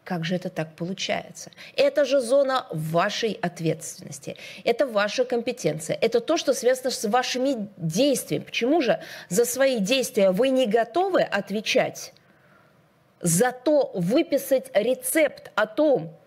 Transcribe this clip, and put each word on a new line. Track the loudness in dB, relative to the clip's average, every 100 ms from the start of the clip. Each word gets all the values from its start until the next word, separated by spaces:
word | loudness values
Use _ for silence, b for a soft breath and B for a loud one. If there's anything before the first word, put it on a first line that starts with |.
Как | -8 -6 -2
же | -4
это | -4
так | -6 -8 -8
получается? | -8 -6 -4 -4 -6 -16 -18 B B 0
Это | 2 2 2
же | 2
зона | 2 2 2 0 -4
вашей | -6 -2 0 0 0 -4 -4
ответственности. | -6 -4 -2 -2 -6 -14 -14 -14 -14 -14 B B
Это | -2 0 0
ваша | 0 0 0 0
компетенция. | -2 -2 -4 -2 -4 -4 0
Это | 0 2
то, | 0 0
что | 0
связано | 0 2 0 -2
с | -4 0
вашими | 0 0 0 0 -2 -6 -6
действиями. | -4 2 2 2 -2 -6
Почему | -4 -2 2 2
же | 2 0 B B B
за | 0 0
свои | 2 2 2
действия | 2 0 0 2 4
вы | 4 2
не | 2 2
готовы | 2 2 0 2 2
отвечать? | 0 -2 -4 -4 0 0 0 -2 -14 b b b b b b b b _ _ _
Зато | -2 2 2 0 2 2 2 -2
выписать | 0 2 2 0 2 0 2 0
рецепт | 0 0 0 2 2 0 -8 -2
о | -2
том | 2 2 2 -2 -12